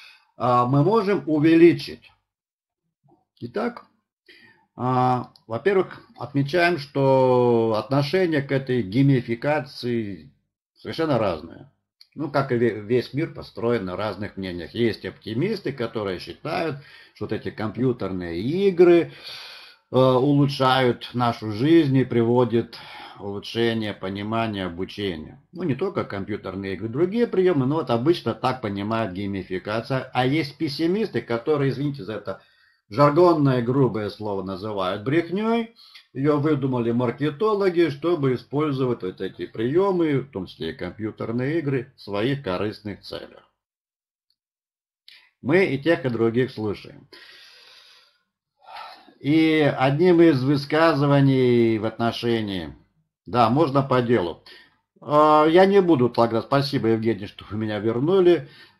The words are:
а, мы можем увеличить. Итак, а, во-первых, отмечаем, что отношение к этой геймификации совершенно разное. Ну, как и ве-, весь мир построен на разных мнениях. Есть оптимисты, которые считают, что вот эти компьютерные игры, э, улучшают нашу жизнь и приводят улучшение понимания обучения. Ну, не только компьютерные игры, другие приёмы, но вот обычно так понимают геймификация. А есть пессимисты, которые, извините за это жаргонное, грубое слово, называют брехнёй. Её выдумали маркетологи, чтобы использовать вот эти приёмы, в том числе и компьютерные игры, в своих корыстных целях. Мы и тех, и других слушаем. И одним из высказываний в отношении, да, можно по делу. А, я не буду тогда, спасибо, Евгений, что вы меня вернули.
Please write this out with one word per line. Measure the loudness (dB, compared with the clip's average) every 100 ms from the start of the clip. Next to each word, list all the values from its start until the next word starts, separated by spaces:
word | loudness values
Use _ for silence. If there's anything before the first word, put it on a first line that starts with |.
| -20 -20 _ -4
а, | 0 2 4
мы | 4
можем | 4 2 2 -2 0
увеличить. | 2 4 8 6 6 -4 -14 -20 _ _ _ _ _ _ _ _ _ _ _ _ -18
Итак, | -10 -6 -6 -8 -20 _ _ _ _ -20 -20 _ _ -6
а, | -2 0 0 0 -4 _ -10
во-первых, | -4 0 2 0 -6 -20 -16
отмечаем, | -6 -4 0 2 2 0
что | -4 0 4 4 4 4 4 4 2 0
отношение | 0 0 0 0 2 0
к | 0
этой | -4 -2 -2
геймификации | 0 2 4 4 0 -4 -2 -2 -4 -10 -4 -4 -4 -10 -16 _ _ _ _
совершенно | _ -10 -4 0 0
разное. | 0 -2 -8 -20 -20 _ _ _ _
Ну, | -10 -4
как | -2 -2
и | 0
ве-, | 0 -2
весь | -2 -2 -2
мир | -6 -8
построен | -10 -16 -6 -2 -2
на | -4 -6
разных | -6 -6 -10 -8
мнениях. | -8 -8 -8
Есть | -2 -2 -2 -10
оптимисты, | -12 -10 -4 -4 -4 -8
которые | -6 -6 -6 -6 -8
считают, | -10 -14 -8 -6 -6 -8 -14 -20 -20
что | -12 -8
вот |
эти | -8 -8
компьютерные | -8 -8 -2 -2 -2 -4 -6 -6 -6
игры, | -4 0 2 6 6 6 4 -6 -18 -18 -18 -20 -20 _ -2
э, | 4
улучшают | 4 4 4 4 2 2 2 2 2 0 -4
нашу | -2 -2 -2 -6
жизнь | -2 4 4 4 2
и |
приводят | 2 2 2 2 2 0 -2 -8 -20 -18 -20 -14
улучшение | -12 -12 -8 -2 -2 -2 -4
понимания | -8 -8 -8 -6 -4 -4 -4 -6
обучения. | -6 -10 -6 -6 -6 -12 -20 _
Ну, | -8
не | -6 -4
только | -4 -6
компьютерные | -6 -8 -8 -8 -8 -8 -8
игры, | -8 -6
другие | -4 -2 0 -2
приёмы, | 2 2 2 0
но | 0
вот | 0
обычно | 0 2 0 -2
так | -2 -4 -4
понимают | -6 -6 -4 -4 -4
геймификация. | -6 -6 -6 -6 -8 -4 -6 -4 -6 -4
А | -2 0
есть | 0 -4 -6
пессимисты, | -8 -4 -2 -2 -2 -4
которые, | -4 -4 -2 0 0
извините | -2 -4 -6
за | -10
это | -10 -10 -12 _ _ _ _ -8
жаргонное, | 2 4 6 4 6 2 2
грубое | 0 2 2 0 -6
слово, | -6 -6 -6
называют | -6 -8 -6 -4 -2 -4
брехнёй. | -2 -2 -2 -4 -2 -2 -4 _ -20 -20 _
Её | -4 0 2
выдумали | 2 0 0 -2 0
маркетологи, | 0 -2 -2 -4 -2 -2 2 0 2 0
чтобы | 0 -2 0 0
использовать | -2 -4 -4 -2 0 -2 -2
вот | -6 -8
эти | -10 -8 -12
приёмы, | -4 -2 0 2 2 0 -2
в | -4
том | -8 -10
числе | -8 -10
и | -8
компьютерные | -10 -8 -8 -8 -6 -4 -2 -2
игры, | -2 -4 -6 _
в |
своих | -8 -4 -2 -2
корыстных | -4 -4 -4 -6 -12 -12
целях. | -12 -14 -14 -20 _ _ _ _ _ _ _ _ _ _ _ _ _ _ _ _ _ -20 _ _
Мы | 0 2 2
и | 0
тех, | 0 0
и | 0
других | 0 0 0 -2
слушаем. | -4 -6 -8 -12 -20 -20 -20 -20 -20 -20 -20 -20 -20 _ _ _ _ _ _ _ _ -20 -18 -18 -20 -20 -8
И | 0 2 4 2 2 2
одним | 0 4 4 6
из | 6 6
высказываний | 2 0 0 2 2 4 4 4 4 4 4 4 4 2
в |
отношении, | -2 -2 -4 -2 -2 -2 -2 -6 -8 -14 _ _ _ _
да, | -4 2 4
можно | 4 2 2
по | 0 0
делу. | 2 0 0 -6 -16 -20 _ _ _ _
А, | 0 4 6 6 6
я | 6
не | 6 6
буду | 4 4 2
тогда, | 2 2 2
спасибо, | 0 -2 0 -2 0
Евгений, | 0 0 -2 -6
что | -16 -12
вы | -8
меня | -6 -4
вернули. | -2 -2 0 4 4 4 0 -20 -20 _